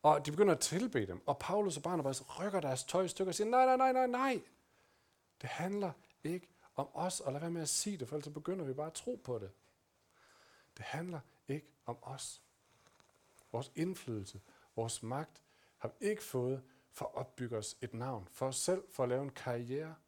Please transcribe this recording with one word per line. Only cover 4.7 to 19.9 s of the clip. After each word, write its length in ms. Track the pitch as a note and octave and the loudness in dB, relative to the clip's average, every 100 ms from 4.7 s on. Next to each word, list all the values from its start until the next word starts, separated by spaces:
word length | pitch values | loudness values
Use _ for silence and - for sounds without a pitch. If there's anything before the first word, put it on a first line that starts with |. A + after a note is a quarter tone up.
| _ _ _ _ _ _ _ | _ _ _ _ _ _ _
Det 80 | B2 | -8
handler 440 | - F3 G3+ F#3+ - - _ | -4 -2 0 -2 -4 -18 _
ikke 240 | D#3 F3 - _ - - | -6 -6 -8 _ -10 -6
om 120 | C#3+ | -6
os." 260 | - F3+ - | -2 -4 -2
Og 120 | C#3 | -4
lad 80 | C#3 | -4
være 100 | E3+ | -4
med 120 | E3+ | -4
at 60 | D3+ | -2
sige 280 | - G#3 G3 | -2 -2 -4
det, 120 | A#2+ | -4
for 80 | D3+ | -4
ellers 80 | |
så 60 | D3 | -6
begynder 340 | D3+ D3+ F#3+ | -6 -4 -4
vi 80 | C#3+ | -4
bare 140 | C3 D3+ | -4 -6
at 60 | |
tro 280 | - - B3 | -6 -6 -6
på 140 | - A#2 | -4 -6
det. 120 | F#2+ - _ _ _ _ _ _ - - - - _ - | -6 -14 _ _ _ _ _ _ -20 -20 -20 -20 _ -14
Det 80 | |
handler 360 | A2 D3+ F3 E3 - _ - | -6 -4 -4 -6 -10 _ -6
ikke 180 | D3 - _ - | -6 -6 _ -10
om 100 | A#2+ | -10
os. 400 | - C3+ - - _ _ _ _ - _ - _ _ - - | -8 -8 -10 -12 _ _ _ _ -20 _ -20 _ _ -20 -6
Vores 200 | A#2 C3 | -6 -6
indflydelse, 680 | - E3+ F#3 - A2 F#2+ G2 - - - - | -2 -2 -2 -4 -6 -6 -12 -20 -20 -10 -4
vores 260 | A2+ - | -4 -4
magt, 400 | A2+ C3+ D#3 - _ _ _ _ | -4 -6 -6 -14 _ _ _ _
har 100 | A2+ | -8
vi 180 | - G3+ | -4 -2
ikke 180 | G#3+ | -2
fået 380 | - C3 B2 C3 - - _ | -2 -2 0 -2 -6 -20 _
for 120 | - | -8
at 100 | - | -6
opbygge 420 | - A#2+ - A#2+ A2+ | -6 -8 -6 -4 -4
os 200 | G#2 - | -4 -8
et 140 | A#2+ | -8
navn 340 | A#2 B2+ A#2 F#2 | -6 -4 -6 -8
for 160 | - C3 | -2 -2
os 100 | B2+ | 0
selv, 260 | - F#3 - | 2 0 -2
for 120 | - | -2
at 60 | B2+ | 2
lave 140 | B2+ | 2
en 80 | C#3 | -2
karriere. 640 | - - A#2+ A#2+ C3+ D#3+ | -6 -4 -4 -2 -4 -6